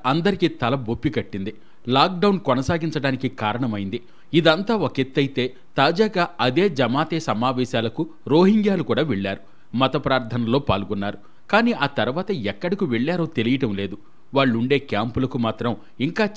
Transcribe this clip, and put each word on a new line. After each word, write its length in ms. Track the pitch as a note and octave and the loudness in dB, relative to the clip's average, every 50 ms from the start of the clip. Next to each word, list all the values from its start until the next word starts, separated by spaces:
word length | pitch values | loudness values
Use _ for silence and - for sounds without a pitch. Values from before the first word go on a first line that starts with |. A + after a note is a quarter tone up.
| - | 0
అందరికీ 420 | B2 C3+ E3 E3 G3+ G3 E3 F3+ D#3+ | 0 2 2 2 2 2 2 0 0
తల 260 | D#3+ - C3 A#2 C3 | 0 0 -2 0 0
బొప్పి 360 | C#3 B2 G#2+ A#2 A#2+ - D3+ | -2 -2 -4 -4 -2 -2 -2
కట్టింది. 440 | - A#2+ G2+ - - G2+ G2 G#2+ - - - - - - - - | -2 -2 -4 -4 -6 -6 -6 -6 -8 -10 -14 -20 -20 -10 -4 0
లాక్‌డౌన్ 520 | B2 C3+ D3+ F3+ F#3+ F3 F3 G#3 G3+ F3 | 4 4 4 4 2 2 2 2 2 2
కొనసాగించడానికి 880 | - - B2+ B2+ C3+ - F3+ E3 D#3 E3 - D#3 C3 C#3 C3 - - B2+ | 2 2 0 2 2 0 0 0 0 -2 -2 -2 -2 -2 -2 -2 -2 -4
కారణమైంది. 720 | - - - G#2+ G#2+ A#2 C3+ A#2+ G#2+ G2+ G2 F#2+ G#2 A#2 - - - - - - - | -4 -2 -2 -2 0 0 -2 -2 -2 -4 -4 -4 -6 -8 -8 -12 -18 -20 -8 0 2
ఇదంతా 420 | D#3+ D#3+ E3 D#3 E3+ G3+ - A#3 | 4 6 6 6 4 2 0 0
ఒక 240 | G#3+ E3 B2 - - | 0 0 0 0 -2
ఎత్తైతే 540 | C3+ C3 - D3+ C#3+ C3+ - B2+ A#2+ B2+ - - - - - | -2 0 0 0 0 0 0 -2 -2 -2 -4 -10 -16 -4 0
తాజాగా 520 | - D#3+ D#3 E3+ F3 A3 G#3+ G#3+ F#3 F3 - - - | 2 4 4 4 4 2 2 2 0 -2 -2 -2 0
అదే 280 | A#2+ B2+ B2+ D#3 F#3+ G#3 | 0 2 4 4 2 2
జమాతే 520 | D#3 C3 C3+ A2+ B2 C#3 D#3+ D#3+ E3+ D#3+ | 4 2 2 2 2 0 0 0 -2 -4
సమావేశాలకు 840 | - - A2+ G#2 C3+ C3 C3 B2 B2+ - - A#2+ A2 A#2 - - D#3+ - - - - - | -2 -2 0 0 0 0 0 0 -2 0 0 -2 -2 -2 -2 -4 -6 -6 -8 -10 -2 2
రోహింగ్యాలు 540 | C3+ D#3+ F#3 F#3+ G#3+ A3 G3+ G#3 G3 D#3 C#3+ | 4 6 6 6 6 6 4 2 2 0 0
కూడా 200 | - A#2 G#2+ D#3 | 0 0 0 0
వెళ్లారు. 360 | D3+ A2+ G2 G2 G2 G2 - - - - - - - - | 0 0 -2 -2 -2 -4 -6 -8 -14 -18 -20 -12 -6 0
మత 200 | A#2 D3 - - | 0 2 2 2
ప్రార్థనలో 600 | D3+ C3 C3+ C3 C3 B2 A#2 A#2+ B2+ A#2+ A2 A#2 C#3+ | 0 0 0 0 0 0 -2 -4 -2 0 0 0 0
పాల్గొన్నారు. 600 | C#3 - F#2+ G2 G2+ - G#2 G2 G2 G2+ - - - - - - - - | 2 0 0 0 -2 -4 -4 -4 -4 -6 -6 -8 -12 -18 -18 -18 -2 2
కానీ 220 | - G#3+ A#3 A#3+ A3+ | 4 4 4 4 2
ఆ 140 | B2+ C3+ | 0 -2
తర్వాత 440 | C#3 - - A2 A2+ C3 E3 F#3 - | -2 0 0 -2 0 -2 -2 -4 -4
ఎక్కడికి 540 | G3+ D#3 G2+ G2+ G2 - - F3+ F#3+ G3 G3+ | -4 -2 -2 -4 -4 -4 -2 -2 -2 -2 0
వెళ్లారో 420 | D3 A#2+ A2+ A#2+ D3+ F3 F3+ E3 | 0 0 0 0 0 0 -2 -2
తెలియటం 480 | D3+ - - A2 A2+ C3 C3+ C3+ A2+ G2+ | -2 -2 0 0 2 2 2 0 -2 -2
లేదు. 240 | G2 G2+ G2 F#2+ - - - - - - - - | -2 -4 -6 -8 -10 -14 -16 -20 -20 -14 -2 0
వాళ్ళుండే 440 | C3+ C3+ C3 A2+ A#2 A#2 C3 C#3 C#3 | 2 2 4 2 2 2 2 0 0
క్యాంపులకు 600 | - - G#2 G#2 A2 A#2+ A2 C3 C3 B2+ - B2 | 0 -2 -2 -2 -2 -2 -2 -2 -2 -2 -2 -2
మాత్రం 380 | A#2 A2 A2 - B2+ B2 A2+ - - - - - | -2 -2 -2 -2 -2 -4 -4 -4 -8 -12 -6 -4
ఇంకా 280 | A#2+ D3+ E3 - A3 G3+ G#3 | -4 -2 0 0 -2 -2 0